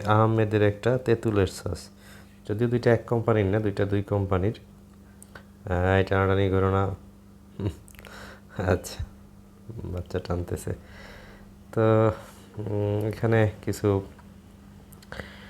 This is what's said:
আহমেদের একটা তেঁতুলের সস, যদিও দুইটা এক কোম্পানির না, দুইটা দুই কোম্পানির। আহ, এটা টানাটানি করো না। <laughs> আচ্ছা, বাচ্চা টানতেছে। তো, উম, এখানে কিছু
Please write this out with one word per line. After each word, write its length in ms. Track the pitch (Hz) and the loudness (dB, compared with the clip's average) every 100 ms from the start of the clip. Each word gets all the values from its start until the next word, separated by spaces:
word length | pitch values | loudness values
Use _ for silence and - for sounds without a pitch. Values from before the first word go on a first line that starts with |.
| 101 | 4
আহমেদের 580 | 107 110 113 107 107 | 4 4 4 2 2
একটা 340 | 104 101 113 127 | 2 2 0 0
তেঁতুলের 500 | 120 113 113 104 92 | 0 0 2 2 0
সস, 420 | - - - - - - - - - - | -2 -8 -8 -10 -20 -20 -20 -20 -14 -8
যদিও 180 | 104 120 | -2 0
দুইটা 260 | 120 120 | 2 4
এক 120 | 113 - | 2 2
কোম্পানির 400 | 117 110 107 95 | 0 2 2 4
না, 140 | 107 | 2
দুইটা 260 | 107 101 101 | 0 -2 0
দুই 180 | 101 | -2
কোম্পানির। 560 | 101 101 95 92 95 - - - - - - - - - - - - | 0 -2 0 0 0 -4 -10 -20 -20 -20 -20 -20 -20 -20 -20 -14 -4
আহ, 340 | 90 92 95 | 0 4 4
এটা 160 | 95 95 | 4 2
টানাটানি 340 | 95 95 98 | 2 2 2
করো 220 | 95 95 | 2 2
না। 240 | 95 98 98 - - - - - - | 0 -2 -4 -14 -20 -20 -20 -20 -8
<laughs> 1120 | 98 - - - - - - - - - 92 | -8 -8 -14 -20 -20 -20 -20 -20 -14 -6 0
আচ্ছা, 320 | 90 - - - - - - - - - - | 0 -2 -12 -12 -14 -20 -20 -20 -20 -18 -12
বাচ্চা 360 | 90 90 87 90 | -10 -10 -6 -6
টানতেছে। 540 | - 87 87 85 - - - - - - - - - - - | -4 -4 -4 -6 -6 -8 -10 -20 -20 -20 -20 -20 -20 -20 -8
তো, 100 | - 110 110 110 107 - - - - | 0 4 4 4 0 -8 -20 -18 -12
উম, 500 | 104 104 104 104 107 | -6 -2 -2 -2 -2
এখানে 420 | 104 117 113 107 - - | -2 2 4 2 0 -6
কিছু 360 | 101 104 98 95 - - - - - - - - - - - - - - | -2 0 0 -2 -14 -20 -20 -20 -20 -20 -20 -20 -20 -18 -16 -16 -18 -20